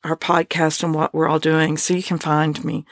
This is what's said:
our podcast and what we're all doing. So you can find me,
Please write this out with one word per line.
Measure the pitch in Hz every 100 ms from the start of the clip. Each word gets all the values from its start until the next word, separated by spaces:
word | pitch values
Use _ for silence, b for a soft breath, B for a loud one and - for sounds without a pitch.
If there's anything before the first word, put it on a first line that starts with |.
our | 160 160
podcast | - 170 165 170 160 -
and | 170
what | 156 -
we're | 160 160
all | 156
doing. | 160 160 156 156
So | -
you | 180
can | - 170
find | 160 151 156 151 160
me, | 160 B